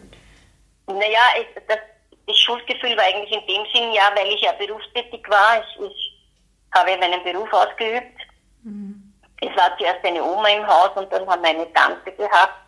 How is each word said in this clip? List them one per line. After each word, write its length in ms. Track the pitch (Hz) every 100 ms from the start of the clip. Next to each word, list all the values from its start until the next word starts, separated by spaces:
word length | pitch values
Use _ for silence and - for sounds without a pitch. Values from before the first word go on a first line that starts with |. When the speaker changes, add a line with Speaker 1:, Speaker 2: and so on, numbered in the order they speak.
| - - _ _ _ _ _ _ -
Speaker 1:
Naja, 320 | 196 214 226 247 233
es, 240 | 226 - -
das, 100 | 214 - _ _ _ -
das 120 | -
Schuldgefühl 560 | 233 240 247 254 247 220
war 80 |
eigentlich 260 | 190 202 208
in 160 | 208 -
dem 180 | 196 208
Sinn, 200 | 233 233
ja, 180 | 214 202 202
weil 160 | 196
ich 80 | 208
ja 120 | 196
berufstätig 760 | 185 202 214 - 247 - 233 196
war. 320 | 202 214 226
Ich, 200 | - - 202
ich 880 | - - - _ _ _ _ _
habe 220 | 185 180 185
meinen 240 | 175 180
Beruf 300 | 175 180 214
ausgeübt. 680 | 190 - - 226 240 247 - - _ _ _
Speaker 2:
Mhm. 400 | 226 208 196 208 - _ _ -
Speaker 1:
Es 140 | - 190
war 200 | 180 -
zuerst 260 | 170 -
eine 180 | 185 165
Oma 240 | 139 196 208
im 180 | 208 208
Haus 240 | 165 190 196
und 160 | 190
dann 120 | 185 190
haben 140 | 175
wir 80 | 165
eine 220 | 160 165
Tante 380 | 151 135 - -
gehabt 420 | - 415 175 196 -